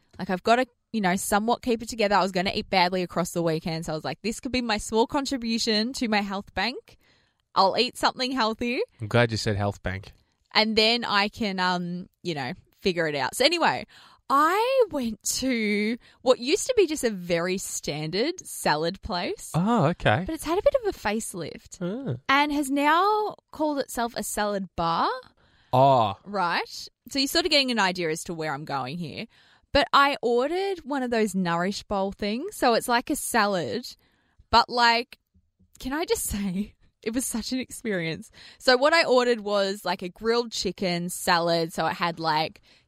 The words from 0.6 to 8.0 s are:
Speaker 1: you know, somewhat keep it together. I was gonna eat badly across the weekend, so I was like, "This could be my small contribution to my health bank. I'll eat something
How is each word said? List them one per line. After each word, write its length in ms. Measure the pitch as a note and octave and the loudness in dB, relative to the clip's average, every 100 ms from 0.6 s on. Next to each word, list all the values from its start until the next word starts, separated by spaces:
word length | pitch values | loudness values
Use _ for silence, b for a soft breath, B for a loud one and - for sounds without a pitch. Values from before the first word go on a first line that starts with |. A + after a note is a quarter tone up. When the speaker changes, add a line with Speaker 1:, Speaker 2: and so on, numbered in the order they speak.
| B3+ _ _ | 2 _ _
Speaker 1:
you 80 | A3+ | -2
know, 140 | F#3+ F#3+ | 0 0
somewhat 460 | - G#3 A3 A#3+ | 2 0 2 -2
keep 200 | - A3+ | 0 -4
it 60 | A3+ | -4
together. 260 | A#3 G#3 G3 | -2 2 4
I 60 | |
was 100 | F#3 | 2
gonna 200 | F#3 F#3 | 0 -2
eat 140 | - - | -2 0
badly 340 | G3 F3+ F#3 | 2 2 2
across 280 | F3 - F3 | -2 -2 -2
the 120 | F3+ | 0
weekend, 440 | E3+ D#3+ E3+ D#3+ E3+ | 0 0 -2 -6 -6
so 60 | |
I 20 | |
was 100 | D#3 | -6
like, 160 | D3 C#3 | -6 -6
"This 180 | G3 A3 | -6 -6
could 120 | C4 | -4
be 80 | B3+ | -4
my 140 | A#3+ G#3 | -2 -4
small 300 | - A3 A#3+ | -2 0 2
contribution 880 | D4 C4+ C4+ A#3 A3+ - G#3+ A3 | 0 -2 -4 -2 -2 0 0 0
to 140 | C4+ A#3+ | -2 0
my 120 | G#3+ | 0
health 320 | G3+ G3 - | -2 -6 -8
bank. 440 | - G#3 C#4+ - - _ _ _ _ _ | -4 -4 -4 -14 -20 _ _ _ _ _
I'll 220 | - F#3+ - | 4 4 4
eat 180 | B3 | 0
something 360 | - | 2